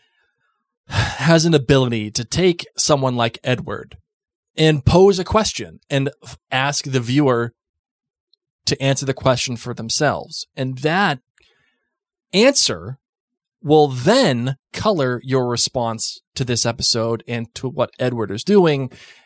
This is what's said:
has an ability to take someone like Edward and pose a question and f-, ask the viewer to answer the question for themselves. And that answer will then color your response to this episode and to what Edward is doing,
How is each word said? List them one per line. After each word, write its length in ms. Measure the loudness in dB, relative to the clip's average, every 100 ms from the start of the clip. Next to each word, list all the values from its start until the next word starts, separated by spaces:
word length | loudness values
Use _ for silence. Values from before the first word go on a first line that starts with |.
| _ _ _ _ _ _ _ _ -6
has 580 | -2 -2 0 2 4 4
an 80 |
ability 580 | 2 4 2 2 -2 -4
to 120 | -8
take 420 | -4 0 2 0 -6 -6
someone 380 | 0 0 0 0
like 240 | -2 -2
Edward 540 | -4 -4 -4 -12 -12 -20 _ _ _ _ _ 0
and 300 | 2 2 4
pose 340 | 6 6 4
a 40 | 0
question 540 | 0 0 -4 -12 -16 _
and 200 | -2 -2 -6
f-, 140 | -16 -20 _
ask 360 | -2 -2 -4 -4
the 160 | -4
viewer 520 | 0 2 2 2 -2 -8 _ _ _ _ _ _ _ _ _ _ -6
to 160 | -2
answer 240 | -2 -2 -4
the 80 |
question 440 | -2 0 0 -2 -8
for 160 | -10
themselves. 760 | -10 -8 -2 0 -2 -6 -14 -14 -8
And 220 | -6 -4
that 400 | -2 0 0 -2 _ _ _ _ _ _ _ _ _ _ _
answer 640 | 2 4 4 0 -4 -8 -14 _ _ _ _ _ _
will 260 | 2 4 4
then 640 | 2 2 4 4 0 -2 -6 _
color 480 | -4 -2 0 0 -2
your 240 | -2 0 0
response 720 | -2 -2 -2 -4 -4 -8 -10 _ -8
to 100 | -4
this 200 | -2 -2
episode 560 | -2 -2 -2 -2 -4 -6
and 260 | -8 -8 -10
to 120 | -8
what 240 | -4 -4 -2
Edward 320 | -4 -2 -4
is 120 | -6
doing, 460 | 2 4 4 2 -4 -12 -20 -20